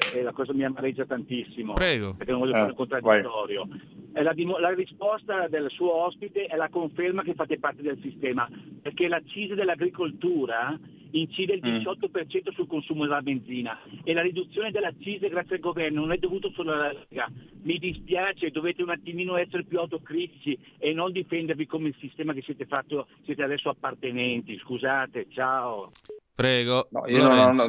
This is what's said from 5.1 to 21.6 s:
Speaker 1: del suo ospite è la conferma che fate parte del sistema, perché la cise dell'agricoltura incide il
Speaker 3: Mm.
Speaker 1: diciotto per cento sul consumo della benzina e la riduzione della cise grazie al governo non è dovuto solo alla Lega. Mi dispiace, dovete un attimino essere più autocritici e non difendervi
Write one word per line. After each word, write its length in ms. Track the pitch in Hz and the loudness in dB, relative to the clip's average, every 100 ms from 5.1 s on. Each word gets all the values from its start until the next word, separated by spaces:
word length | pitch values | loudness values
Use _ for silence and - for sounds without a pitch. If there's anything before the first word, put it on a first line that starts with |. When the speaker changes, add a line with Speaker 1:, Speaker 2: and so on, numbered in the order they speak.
| 214 214 190 165 | -2 -2 -2 0
Speaker 1:
del 200 | 156 143 | 0 -2
suo 240 | - 175 | 0 2
ospite 520 | 165 175 175 202 202 196 | 2 0 -2 -6 -4 -2
è 100 | 160 | -2
la 140 | 156 | -2
conferma 520 | 175 160 - 180 190 | -2 -2 -2 0 0
che 120 | 175 | -2
fate 260 | 160 151 143 | -4 -2 0
parte 220 | 147 139 | -2 -2
del 180 | 147 135 | -4 -4
sistema, 480 | 139 - 127 127 147 - - - | -8 -4 -2 0 -2 -4 -18 -12
perché 280 | 147 - 175 | -10 0 0
la 120 | 170 135 | 0 -4
cise 300 | 202 196 202 | -8 -4 0
dell'agricoltura 1200 | 190 160 175 180 165 101 175 165 120 113 127 156 - - - | 0 2 0 0 -4 0 0 2 2 0 -2 -4 -10 -20 -4
incide 420 | 156 160 - 190 | -2 -2 -2 -2
il 80 | 190 120 | 0 0
Speaker 3:
Mm. 120 | 113 | 0
Speaker 1:
diciotto 320 | 143 196 392 | -2 -4 -2
per 180 | 180 151 | -2 -2
cento 240 | 185 190 | -2 -2
sul 160 | 180 175 | -4 -2
consumo 360 | 156 - 156 | -4 -2 -2
della 180 | 147 143 | 0 0
benzina 540 | 135 131 113 127 117 110 - - | 0 -2 -4 -6 -4 -6 -12 -8
e 100 | 165 | 0
la 80 | 165 | 2
riduzione 480 | 180 175 175 202 220 | 2 0 -4 -4 -2
della 240 | 208 175 139 | -2 -2 -4
cise 280 | 196 202 196 | -8 -4 -2
grazie 280 | 170 170 185 | -2 -2 -4
al 60 | |
governo 400 | 170 165 156 151 | -2 -2 0 0
non 100 | 156 | 0
è 60 | 180 | 0
dovuto 340 | 185 196 196 | 0 -2 -4
solo 200 | - 160 | -4 -2
alla 220 | 151 147 | 0 0
Lega. 340 | 143 - 127 117 - - - | -4 -10 -6 -6 -8 -18 -6
Mi 140 | 156 156 | -2 -2
dispiace, 720 | 180 156 - 180 190 185 165 | -2 -6 0 0 2 0 -2
dovete 320 | 156 170 175 | -2 -2 -2
un 80 | 175 | -2
attimino 440 | 170 175 170 180 180 | -4 -6 -4 0 0
essere 280 | 180 180 | 0 -2
più 160 | - 170 | -2 -2
autocritici 760 | 170 160 - 160 180 - 147 131 - - | -2 -4 -4 -4 -4 -6 -4 -4 -8 -2
e 160 | 147 | 0
non 180 | 160 180 | 2 0
difendervi 540 | 185 165 170 160 151 | -2 -2 -2 -2 -2